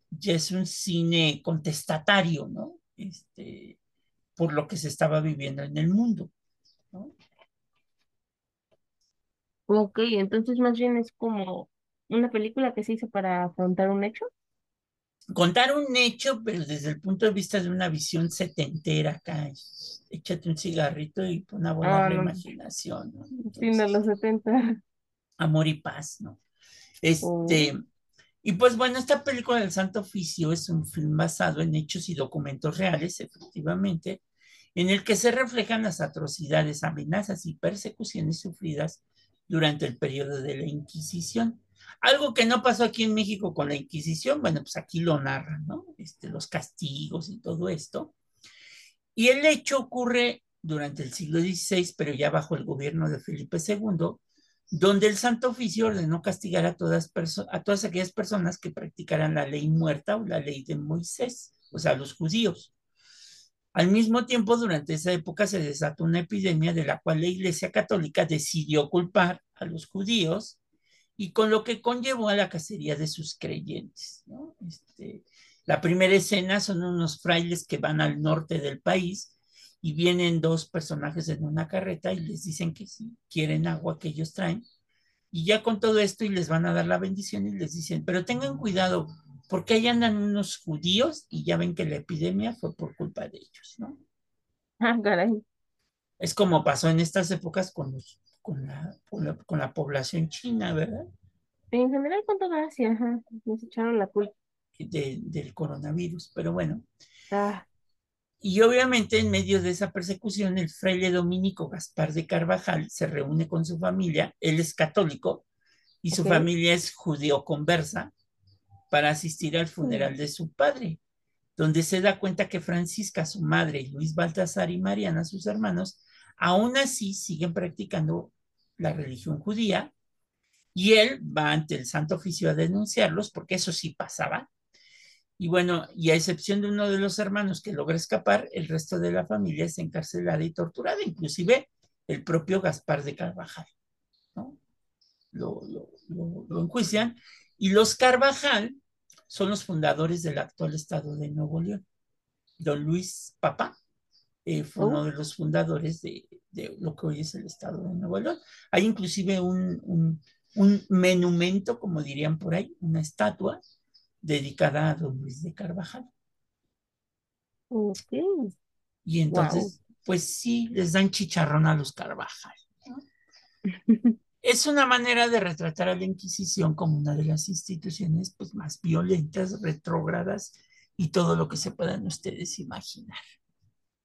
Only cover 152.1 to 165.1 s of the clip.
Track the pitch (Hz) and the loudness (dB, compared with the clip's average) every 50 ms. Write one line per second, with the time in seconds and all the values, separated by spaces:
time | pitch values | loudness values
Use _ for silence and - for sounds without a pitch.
152.1 | _ _ _ _ _ _ _ _ _ - 160 147 147 147 147 156 165 180 180 - | _ _ _ _ _ _ _ _ _ -6 -2 -2 -2 0 0 0 0 -2 -2 -6
153.1 | - - - - - _ - 151 - - - - - _ _ _ _ _ _ _ | -10 -14 -16 -18 -6 _ -2 -2 0 -2 -4 -6 -8 _ _ _ _ _ _ _
154.1 | _ _ _ _ _ _ _ 170 160 151 147 - - 196 196 220 294 147 151 151 | _ _ _ _ _ _ _ -4 -4 -4 -4 -6 -2 0 2 2 2 2 0 -2
155.1 | 143 147 151 - - - 160 151 156 165 165 160 160 156 165 156 165 - - - | -4 -6 -8 -8 -6 -6 -2 0 2 2 2 0 -2 -2 -2 -4 -6 -6 -8 -12
156.1 | - - - _ - - _ _ - - - - - - 180 156 151 - - 160 | -12 -14 -16 _ -20 -20 _ _ -12 -10 -10 -10 -10 -8 -8 -8 -6 -4 -4 -4
157.1 | 147 147 156 - - - - - - - - - - 180 180 180 175 180 196 170 | -4 -4 -6 -8 -8 -10 -12 -14 -14 -14 -12 -10 -8 -8 -6 -6 -6 -6 -4 -4
158.1 | 190 202 226 330 339 - - - - - - _ 202 180 202 226 214 - 180 - | -4 -2 -2 -4 -6 -6 -10 -18 -20 -20 -10 _ 0 2 2 2 2 0 -4 -4
159.1 | - 202 180 196 196 185 180 180 185 185 185 180 180 - - - 175 165 165 160 | -4 -2 -2 0 0 0 0 0 0 0 0 -2 -4 -6 -4 -2 0 2 2 2
160.1 | 160 - - _ _ _ _ _ - 208 196 202 202 196 - - 190 180 180 185 | 0 -2 -8 _ _ _ _ _ 2 6 6 6 6 6 2 2 4 4 6 6
161.1 | 185 180 175 175 175 170 175 180 190 202 - - 233 - - 196 165 151 143 139 | 6 6 6 4 4 4 4 2 2 0 0 -2 -4 -4 -4 -4 -2 -2 -4 -4
162.1 | 139 143 151 151 156 156 190 170 165 190 233 - - - 180 160 160 160 156 - | -4 -2 0 0 0 0 -2 -2 -2 -2 -2 -4 -8 -6 -2 0 0 0 -2 -4
163.1 | - - 214 214 - - 190 - - - - - - _ _ _ _ _ _ _ | -2 0 0 0 0 -2 -2 -4 -4 -6 -10 -20 -20 _ _ _ _ _ _ _
164.1 | _ _ - 151 147 147 139 139 - - 156 143 135 151 160 156 151 160 160 135 | _ _ -4 -2 -2 -2 -2 -4 -2 0 2 2 2 2 2 0 0 0 -2 -4